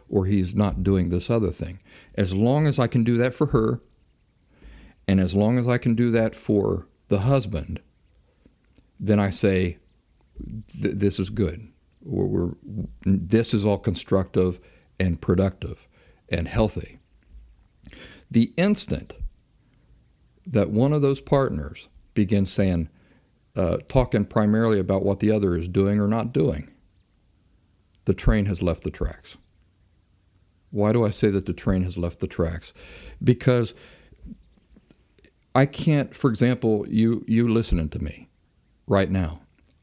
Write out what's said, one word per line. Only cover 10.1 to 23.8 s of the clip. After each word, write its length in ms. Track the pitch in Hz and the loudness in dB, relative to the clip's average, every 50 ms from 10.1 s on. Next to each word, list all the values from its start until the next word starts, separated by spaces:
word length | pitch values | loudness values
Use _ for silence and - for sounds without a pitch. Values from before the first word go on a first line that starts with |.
| _ _ _ _ _ - - - - 110 - - - - | _ _ _ _ _ -14 -14 -12 -12 -14 -14 -14 -8 -6
"Th-, 140 | 101 - - | -4 -4 -2
this 240 | 98 101 98 - - | 0 0 0 0 -2
is 120 | 95 98 | -6 -4
good. 380 | 110 117 101 80 82 - 107 - _ _ _ _ _ _ | -4 -2 -2 -2 -4 -8 -14 -20 _ _ _ _ _ _
We're, 240 | - 156 - 95 98 | -12 -6 -4 -2 -2
we're, 260 | 101 101 92 87 90 - - - 277 104 107 - - - - - | -2 -2 -2 -2 -4 -6 -10 -14 -12 -10 -10 -10 -10 -10 -4 -2
this 480 | 95 98 95 85 90 113 113 113 - | 0 0 0 0 2 2 2 2 0
is 120 | 120 104 98 | -2 0 0
all 140 | 107 101 95 | 0 -2 -2
constructive 840 | - 113 92 - - - 98 95 95 - - 98 92 92 87 - - - _ _ _ _ _ - | -2 -4 -4 -4 -4 -2 0 0 0 0 0 0 0 0 -2 -6 -12 -20 _ _ _ _ _ -2
and 200 | 92 90 82 - | -2 -2 -2 -2
productive 680 | - - 90 92 95 95 - - 85 85 - - _ _ _ _ _ _ _ _ _ - | 0 0 2 2 2 0 -2 -6 -10 -12 -12 -14 _ _ _ _ _ _ _ _ _ -6
and 180 | - - 85 - | -6 -6 -4 -2
healthy." 500 | - 113 110 104 - 113 - - - - _ _ _ _ _ _ - - - - _ _ _ _ _ _ - - - - - - - - - - | 0 0 0 0 -2 -6 -12 -14 -16 -20 _ _ _ _ _ _ -20 -20 -20 -20 _ _ _ _ _ _ -20 -20 -20 -20 -20 -20 -20 -20 -8 0
The 220 | - 113 117 - - | 2 2 2 2 2
instant 580 | 165 180 208 208 - - - 78 69 - - - - - - - _ _ _ _ _ _ _ _ _ _ _ _ _ _ _ _ _ _ _ _ _ - | 2 2 2 2 0 -2 -4 -6 -6 -8 -10 -12 -12 -12 -12 -12 _ _ _ _ _ _ _ _ _ _ _ _ _ _ _ _ _ _ _ _ _ -8
that 240 | 180 123 107 98 - | -2 0 0 0 2
one 220 | 101 110 131 143 | 2 2 2 2
of 100 | 151 147 | 2 2
those 180 | 139 139 139 139 | 2 0 0 -2
partners 680 | - - 147 139 135 - - - 76 76 - - - - - - _ _ - | -2 0 0 0 0 0 -2 -6 -8 -10 -12 -16 -20 -20 -20 -20 _ _ 0
begins 360 | 110 101 95 107 101 95 - | 0 2 2 2 0 0 0
saying, 380 | - - 98 92 87 85 80 - _ _ _ _ _ _ _ _ _ _ _ _ - | 0 0 2 2 2 0 -2 -4 _ _ _ _ _ _ _ _ _ _ _ _ -6
uh, 220 | - 92 82 85 - | -4 -2 -2 -2 -4